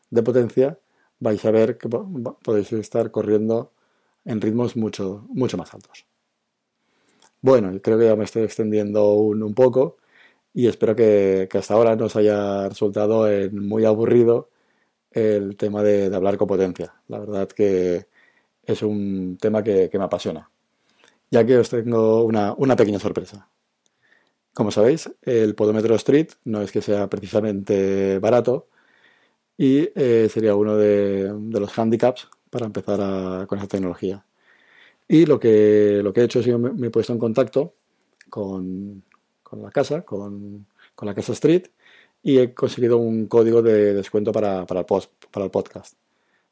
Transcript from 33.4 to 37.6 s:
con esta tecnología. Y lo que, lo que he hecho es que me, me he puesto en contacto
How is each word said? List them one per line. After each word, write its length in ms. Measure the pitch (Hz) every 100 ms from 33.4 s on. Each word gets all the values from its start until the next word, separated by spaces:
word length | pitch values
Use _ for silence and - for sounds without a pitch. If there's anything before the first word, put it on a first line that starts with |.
| 98
con 120 | 98
esta 80 | 98
tecnología. 580 | 101 92 87 98 98 _ _ _ _ _ _ _ _ -
Y 180 | 156 160
lo 140 | 131
que, 600 | 117 107 107 104 104 101
lo 100 | 101
que 80 | 104
he 20 |
hecho 160 | 117 127
es 60 | 113
que 120 | 120
me, 140 | 120
me 160 | 202 120
he 20 |
puesto 240 | 113 104
en 60 | 117
contacto 540 | 117 113 123 135